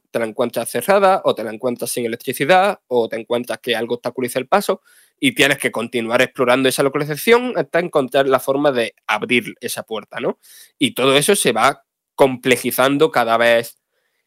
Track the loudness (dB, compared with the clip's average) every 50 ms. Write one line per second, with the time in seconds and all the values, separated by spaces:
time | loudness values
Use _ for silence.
0 | _ _ -6 -6 -4 -4 -4 -4 -4 -4 -4 -6 -6 -4 -6 -4 0 2 2 4
1 | 4 4 4 2 2 0 -2 -2 -4 -8 -8 -6 -4 -4 -4 -4 -6 -6 -6 -4
2 | -4 -4 -6 -6 -8 -8 -6 -2 2 4 4 4 4 2 -2 -4 _ _ -2 0
3 | 0 -2 -4 -8 -6 -4 -4 -4 -4 -6 -8 -8 -4 -4 -4 -4 -2 -4 -6 -6
4 | -6 -8 -6 -6 -6 -4 -4 -6 -2 0 0 0 0 0 -4 -4 _ _ _ _
5 | _ _ _ _ -2 -2 2 2 2 2 2 0 -2 -4 -4 -4 -6 -6 -6 -6
6 | -4 0 0 0 0 0 0 -2 0 2 2 2 2 0 0 0 0 0 0 -2
7 | -4 -4 -6 -4 0 2 2 2 2 -2 -4 -6 -6 -2 -2 -4 -4 0 0 -2
8 | -2 0 0 0 2 2 2 0 0 -2 -2 0 0 0 0 0 -2 -4 -6 _
9 | _ -4 -4 -4 -2 -2 -2 -2 -2 -4 -10 -12 -10 -10 -10 -10 -10 -10 -10 -10
10 | -10 -12 -12 -8 -6 -6 -6 -8 _ _ -20 -20 -20 -20 _ _ -4 -2 0 0
11 | 2 2 4 4 4 2 2 2 2 0 2 2 2 2 2 0 _ _ _ _
12 | _ _ _ 2 4 4 4 0 0 2 2 2 0 -2 0 2 2 2 4 4
13 | 2 2 2 0 2 2 2 4 4 4 4 4 2 -2 -8 _ _ _ _ _
14 | _ _ _ _ _